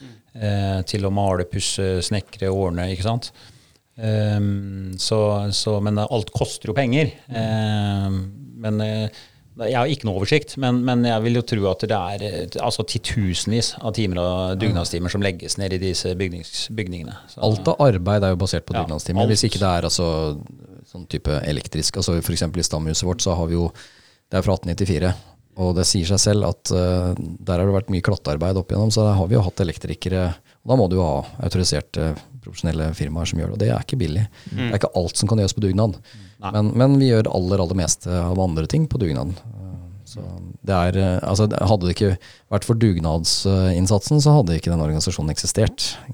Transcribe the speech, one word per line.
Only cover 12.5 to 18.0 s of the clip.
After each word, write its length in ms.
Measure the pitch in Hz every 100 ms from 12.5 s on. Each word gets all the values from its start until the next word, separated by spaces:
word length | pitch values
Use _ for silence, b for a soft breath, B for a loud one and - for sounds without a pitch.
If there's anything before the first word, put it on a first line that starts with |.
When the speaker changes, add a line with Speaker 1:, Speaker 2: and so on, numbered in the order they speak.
| -
Speaker 1:
altså, 240 | 110 - -
titusenvis 840 | 117 - - 98 85 - 117 - -
av 140 | 113 110
timer 220 | 104 90
og 380 | 87 90 92 95
dugnadstimer 480 | 107 87 87 85 87
som 140 | 101 98
legges 320 | 85 82 -
ned 160 | 98
i 60 | 92
disse 320 | 95 87 98 90
bygnings-, 480 | 95 87 82 - - 110
bygningene. 380 | 92 87 69 - -
Så 80 | -
Speaker 2:
Alt 300 | 113 104 165
av 80 | - 143
arbeid 400 | 95